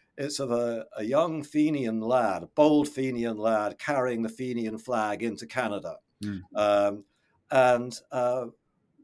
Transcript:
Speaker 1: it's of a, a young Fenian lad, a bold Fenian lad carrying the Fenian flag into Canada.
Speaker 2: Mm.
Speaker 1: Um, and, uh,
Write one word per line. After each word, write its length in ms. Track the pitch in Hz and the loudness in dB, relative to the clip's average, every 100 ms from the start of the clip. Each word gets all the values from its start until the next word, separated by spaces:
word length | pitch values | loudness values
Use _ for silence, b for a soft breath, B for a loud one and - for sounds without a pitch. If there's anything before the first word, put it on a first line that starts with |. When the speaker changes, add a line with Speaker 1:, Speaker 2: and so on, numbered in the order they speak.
| b - | b -10
Speaker 1:
it's 240 | 143 143 | -8 -6
of 100 | 135 | -2
a, 360 | 120 120 117 - - | 0 -2 -4 -8 -8
a 80 | |
young 380 | 107 139 170 156 | -2 0 0 -2
Fenian 580 | 139 151 151 147 120 113 | -4 0 2 0 -2 -2
lad, 420 | 110 127 110 90 | 2 2 2 0
a 20 | 82 | -2
bold 420 | - 151 151 147 | 4 6 6 2
Fenian 480 | - 131 120 117 107 | -2 -4 -2 -4 0
lad 420 | 110 110 104 - | 2 2 0 -4
carrying 440 | - 143 127 117 | -2 0 0 0
the 80 | 110 | -4
Fenian 480 | - 127 120 110 110 | -4 -6 -4 -4 -6
flag 440 | - 120 107 101 | -4 -2 0 -2
into 240 | 113 101 117 | -4 -6 -6
Canada. 500 | 131 117 101 85 78 _ _ | -4 -4 -4 -8 -14 _ _
Speaker 2:
Mm. 160 | 104 98 92 | -8 -8 -6
Speaker 1:
Um, 500 | 107 104 104 101 104 - _ _ _ - | 0 4 4 4 0 -10 _ _ _ 0
and, 500 | 135 127 120 123 120 - | 4 6 4 0 -12 -8
uh, 360 | 131 123 127 117 - _ _ _ _ | -2 0 -2 -6 -12 _ _ _ _